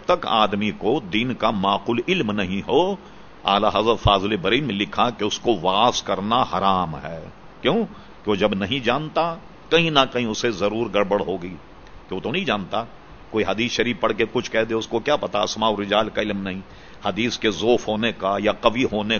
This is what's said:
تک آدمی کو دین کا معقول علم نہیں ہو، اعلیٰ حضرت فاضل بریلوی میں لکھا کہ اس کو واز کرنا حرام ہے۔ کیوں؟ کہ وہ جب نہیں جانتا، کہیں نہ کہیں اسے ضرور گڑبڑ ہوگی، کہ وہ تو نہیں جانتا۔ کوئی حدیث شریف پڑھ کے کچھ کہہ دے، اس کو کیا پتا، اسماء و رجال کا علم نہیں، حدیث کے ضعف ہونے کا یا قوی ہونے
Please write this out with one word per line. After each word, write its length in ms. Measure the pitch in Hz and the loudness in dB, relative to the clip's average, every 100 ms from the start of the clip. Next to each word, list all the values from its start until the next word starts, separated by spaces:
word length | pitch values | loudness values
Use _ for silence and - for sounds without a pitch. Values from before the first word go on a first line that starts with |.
| - | 2
تک 220 | 180 - | 0 2
آدمی 440 | 113 104 101 104 | 4 4 2 -2
کو 280 | - 101 147 101 | 0 0 0 0
دین 200 | 107 127 | -2 -2
کا 180 | 117 110 | 0 0
معقول 480 | 110 95 98 - 120 117 | 2 2 0 0 -2 0
علم 240 | 185 113 | 0 0
نہیں 360 | 104 92 98 - | -2 -2 -4 2
ہو، 280 | 127 180 190 - - - - - | 2 2 -2 -10 -20 -20 -6 0
اعلیٰ 240 | 101 107 | 2 4
حضرت 300 | 98 110 110 | 4 2 2
فاضل 320 | 110 101 98 107 | 4 4 2 0
بریلوی 320 | 90 120 147 | 0 0 0
میں 80 | 98 | -2
لکھا 340 | 101 104 117 | -2 0 0
کہ 140 | 110 | 0
اس 160 | 113 - | -4 -2
کو 160 | 123 104 | 0 2
واز 420 | 87 98 120 - | 2 4 4 2
کرنا 380 | - 95 101 117 | -2 -2 0 0
حرام 540 | 120 87 98 92 85 76 | 0 2 2 2 0 -4
ہے۔ 280 | 76 82 - - - - | -10 -10 -12 -18 -20 -4
کیوں؟ 240 | 120 196 220 - - - | 0 0 -2 -8 -20 -10
کہ 80 | - | -2
وہ 40 | 104 | 2
جب 180 | 104 | 2
نہیں 320 | 98 98 135 117 | 0 -2 -2 0
جانتا، 500 | 131 156 156 170 165 - - - | 0 -2 -2 -2 -4 -14 -20 0
کہیں 200 | 165 165 | 2 4
نہ 100 | 147 131 | 4 2
کہیں 120 | 120 117 | 0 -2
اسے 260 | 107 123 | 0 -2
ضرور 360 | 98 101 110 117 | 0 0 0 0
گڑبڑ 280 | 98 101 101 | 0 2 2
ہوگی، 340 | 82 92 87 87 - - - - - | 0 -4 -6 -12 -16 -20 -20 -20 -10
کہ 60 | 92 | -6
وہ 40 | |
تو 120 | 101 | -4
نہیں 140 | 160 175 | -2 -2
جانتا۔ 380 | 104 85 98 117 - - - - | -2 -2 -4 -4 -12 -20 -20 -4
کوئی 160 | 110 95 | -2 0
حدیث 260 | 98 120 | 0 0
شریف 280 | - 117 117 | 0 0 0
پڑھ 140 | 113 110 | 0 2
کے 80 | 113 | 0
کچھ 200 | 127 - | 0 -2
کہہ 120 | 113 113 | 0 0
دے، 40 | |
اس 140 | 113 104 | -2 -2
کو 120 | 120 | -2
کیا 160 | 113 147 | 0 0
پتا، 260 | 98 101 | 0 -2
اسماء 280 | 101 - 110 | -2 0 0
و 120 | 104 | 0
رجال 280 | 101 104 107 | 2 2 2
کا 120 | 101 | -2
علم 200 | 107 98 | -4 -4
نہیں، 200 | 98 92 98 - - - 101 | -6 -8 -12 -18 -20 -6 -4
حدیث 320 | 98 120 - | 0 -2 0
کے 140 | 110 | 0
ضعف 360 | 85 107 120 - | 2 2 2 2
ہونے 240 | 107 113 | -2 -2
کا 260 | - 95 101 | -2 0 2
یا 120 | 104 | 0
قوی 320 | 98 117 110 | 2 2 2
ہونے 360 | 131 107 104 110 | 0 -2 -2 -2